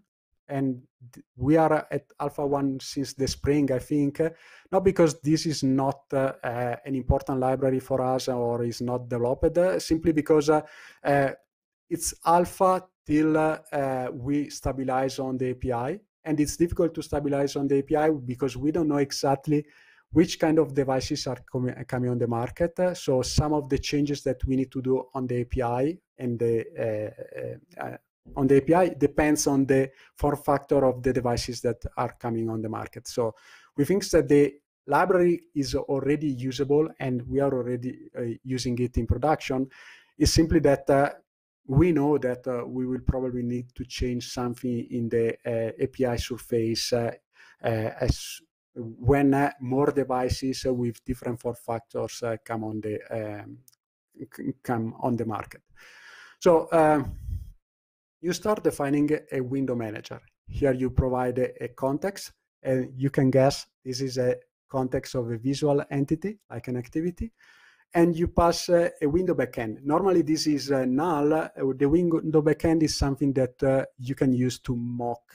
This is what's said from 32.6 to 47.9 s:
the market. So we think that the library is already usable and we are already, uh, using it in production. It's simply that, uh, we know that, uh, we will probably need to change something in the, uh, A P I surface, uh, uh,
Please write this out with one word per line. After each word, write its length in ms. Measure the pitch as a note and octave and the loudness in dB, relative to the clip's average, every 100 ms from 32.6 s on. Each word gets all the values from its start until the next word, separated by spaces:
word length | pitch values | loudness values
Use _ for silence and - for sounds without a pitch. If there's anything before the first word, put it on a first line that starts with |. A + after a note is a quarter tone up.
the 60 | A2 | -6
market. 380 | G#2+ G#2+ - - | -8 -10 -14 -10
So 280 | - A2+ - - - _ - | -4 -4 -4 -18 -20 _ -4
we 80 | C#3 | 0
think 240 | F#3+ F#3+ | 0 2
that 180 | E3+ C#3 | 2 6
the 280 | C#3+ C#3+ - _ _ - | 6 4 0 _ _ -2
library 560 | C#3+ F#3 F#3 F3 F3 - | 0 4 4 4 2 -4
is 220 | D3 C3 C3+ | -6 -4 -4
already 540 | - C#3 C#3 D3 D3+ | -2 -2 0 0 -2
usable 600 | B2 C3 B2+ C#3 D3 D#3+ - | -4 -6 -4 0 2 2 -2
and 220 | C3+ B2 B2+ | -4 -4 -2
we 140 | C3 | 0
are 120 | C#3 | 0
already, 560 | B2+ A#2+ B2 B2 - - C3 | 0 -4 -6 -6 -12 -14 -8
uh, 60 | A#2+ A2+ | -8 -8
using 360 | C3 B2+ B2 A#2+ | -6 -4 -2 -2
it 180 | B2 - | -2 -2
in 80 | A#2 | -2
production. 640 | A#2+ D3 D3+ - C3 C3 - - - _ - | 0 2 0 0 -4 -4 -8 -20 -20 _ 0
It's 140 | D3 | 2
simply 300 | - D#3+ E3+ | 4 4 4
that, 280 | C#3+ C#3 - | 4 4 4
uh, 200 | C#3 C#3+ - _ _ _ _ - | 4 4 -2 _ _ _ _ 0
we 240 | C3+ F3+ | 4 4
know 280 | D3+ C#3+ D3 | 4 2 2
that, 280 | B2 B2 C3 | 0 -4 -4
uh, 160 | B2 | -6
we 220 | B2+ B2+ B2+ | -6 -6 -4
will 160 | B2+ B2 | -2 -2
probably 340 | C3 B2+ B2 | -2 -2 -4
need 320 | A#2+ B2 B2 | -4 -4 -8
to 100 | - B2 | -12 -12
change 440 | - B2 A#2+ - | -6 -4 -4 -6
something 560 | - B2 A#2 B2+ A#2+ - | -6 -6 -6 -4 -6 -6
in 180 | B2+ A2+ | -6 -2
the, 260 | A#2 A2+ - B2 | 0 0 -2 -4
uh, 260 | A2+ A2+ - | -4 -4 -4
A 80 | C3 | -6
P 180 | - B2+ | -2 -2
I 100 | A#2 | -2
surface, 800 | - A#2 - A#2+ A2+ A2+ - | -4 -10 -4 -2 0 -2 -2
uh, 180 | A#2+ A#2 - _ _ - _ | -2 -2 -6 _ _ -20 _
uh, 260 | A#2+ A2+ A2 | -4 -2 -2